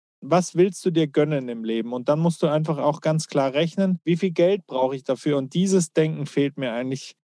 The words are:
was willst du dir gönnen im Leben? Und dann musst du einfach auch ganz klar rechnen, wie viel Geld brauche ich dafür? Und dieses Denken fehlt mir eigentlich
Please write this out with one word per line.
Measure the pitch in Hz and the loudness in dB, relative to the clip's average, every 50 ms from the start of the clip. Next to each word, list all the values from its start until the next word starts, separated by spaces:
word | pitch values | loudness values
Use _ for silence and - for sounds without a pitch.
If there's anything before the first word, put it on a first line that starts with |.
| _ _ _ _ | _ _ _ _
was | - 156 165 180 175 - - | -4 0 0 0 0 0 2
willst | 165 180 202 180 - - | 2 2 2 2 -2 -2
du | 190 | 0
dir | 165 165 160 147 | 2 2 0 0
gönnen | 139 151 147 147 156 139 127 123 | 2 2 2 2 2 -2 -4 -4
im | 120 113 110 | -8 -6 -4
Leben? | 110 113 113 110 120 123 | -4 -2 -2 -2 -4 -6
Und | 127 120 - | -6 -2 0
dann | 147 156 | 0 2
musst | 165 170 165 - - | 2 0 0 0 0
du | 151 | 0
einfach | 147 156 156 160 160 139 | 0 0 0 -2 -2 0
auch | 131 147 143 - | 0 0 0 0
ganz | - 156 156 160 - - | 0 -2 0 0 -2 -2
klar | - 147 135 135 127 | 0 0 0 0 0
rechnen, | 147 165 165 - - 196 190 185 170 - | 0 0 0 0 0 0 0 0 0 0
wie | 160 175 165 | 0 0 0
viel | - 190 | 0 0
Geld | 165 180 170 180 202 202 - - | 2 2 4 4 2 0 -2 -4
brauche | 135 131 131 131 139 131 | -2 0 0 0 -2 -2
ich | 131 | -4
dafür? | - 131 117 - 151 143 139 | -4 -4 -2 0 -2 0 0
Und | 135 127 - | -2 -2 0
dieses | 170 190 196 190 190 170 - - | 0 0 2 2 2 2 2 2
Denken | 170 156 156 160 151 143 | 2 2 2 0 -4 -8
fehlt | 143 - 139 139 139 143 - | -4 -2 0 0 0 -2 -4
mir | 135 123 110 | -6 -4 -4
eigentlich | 120 127 131 135 135 - - - _ _ | -4 -4 -4 -6 -8 -8 -12 -20 _ _